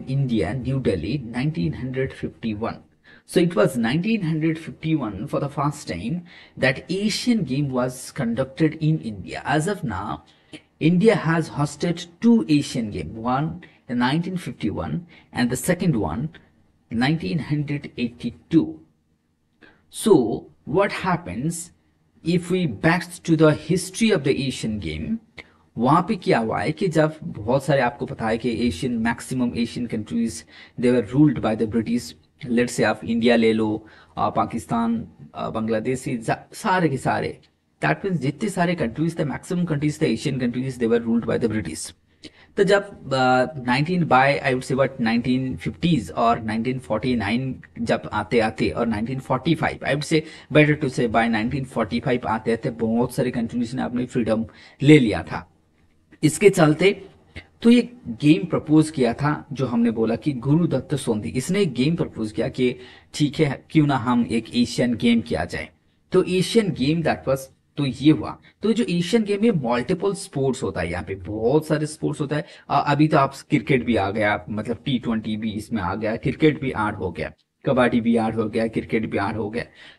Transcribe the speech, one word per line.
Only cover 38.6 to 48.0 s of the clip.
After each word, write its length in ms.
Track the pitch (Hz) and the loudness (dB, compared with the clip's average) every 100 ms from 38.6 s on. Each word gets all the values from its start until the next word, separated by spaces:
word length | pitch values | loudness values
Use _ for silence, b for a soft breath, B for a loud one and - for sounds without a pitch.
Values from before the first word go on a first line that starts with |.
| 175 175 | 0 0
countries 440 | 127 117 165 160 | -4 -2 -4 -2
थे, 60 | 151 | -4
maximum 400 | 127 - 180 175 | -6 -6 -4 -2
countries 360 | 143 147 147 | 0 -2 0
थे, 120 | 160 | 0
Asian 260 | 113 151 135 | 0 -2 -2
countries, 380 | 123 120 131 123 | -2 -2 -6 -2
they 120 | 113 | 0
were 120 | 120 117 | 2 2
ruled 180 | 117 113 | 0 0
by 100 | - | 0
the 120 | 117 | 0
British। 420 | 107 - 82 - - _ B B B B - | -2 -6 -8 -12 -16 _ B B B B 0
तो 60 | |
जब, 200 | 196 202 - - - | 4 4 2 -12 -4
आ, 320 | 131 127 127 127 139 | 2 4 4 2 -2
नाइनटीन 440 | 123 127 151 185 160 | -2 0 0 0 4
by, 340 | 131 135 143 | 4 4 2
I 140 | 139 | 0
would 120 | 127 - | -2 0
say 120 | 131 | 0
what, 240 | 135 - | 0 0
नाइनटीन 540 | 113 117 120 127 131 90 | 0 0 0 0 -2 -6
फिफ्टीज 540 | - - 175 156 98 | -8 -2 2 2 0
और 280 | - 117 117 | 0 2 2
नाइनटीन 400 | 110 110 113 127 | -2 -4 -2 -4
फ़ोर्टी 360 | - 107 131 123 | -4 -4 0 0
नाइन 460 | 98 120 131 127 - - | 0 -2 -2 -8 -12 -8
जब 300 | 233 113 | -2 -2